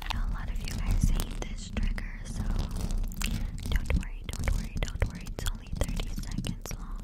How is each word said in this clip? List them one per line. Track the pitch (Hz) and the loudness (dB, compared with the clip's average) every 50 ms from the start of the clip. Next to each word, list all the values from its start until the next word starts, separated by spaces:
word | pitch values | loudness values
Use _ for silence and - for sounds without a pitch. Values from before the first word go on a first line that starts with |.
| - | -4
I | - - | -4 -2
know | - - - | 0 0 0
a | - | 0
lot | - - - | -2 -4 -4
of | - - | -4 -4
you | 196 - - | -2 -2 -2
guys | - - - - - - 110 | -2 0 2 4 6 6 6
hate | 110 - 165 - - - | 6 4 2 -2 -2 -4
this | - - - - - - - | -4 -4 -6 -8 -8 -4 -2
trigger, | - - - - - - - - - - | 0 2 2 2 0 -4 -6 -8 -8 -8
so | - - - - - - - - - - - - - - - - - - - - - - - - - - - - - | -6 -4 -2 0 0 2 0 0 0 0 -2 0 0 2 2 2 0 0 -2 0 0 0 0 0 0 -2 -4 -2 2
don't | - - - - - - | 4 4 4 6 4 4
worry, | - - - - - | 4 2 -6 -8 -4
don't | - - - - - - | -4 -2 2 2 4 4
worry, | - - - - - | 4 2 0 0 0
don't | - - - - - - | 0 0 2 2 2 2
worry. | - - - - - | 2 -4 -6 -6 -6
It's | - - - - | -2 -2 -2 -2
only | - - - - - | -2 -6 -6 -2 0
thirty | - - - - - - - - | 0 0 2 0 0 -2 -2 -4
seconds | - - - - - - - - - - - - | -4 -2 -4 -2 -2 -2 -2 -4 -4 -6 -6 -6
long. | - - - - | -6 -8 -8 -8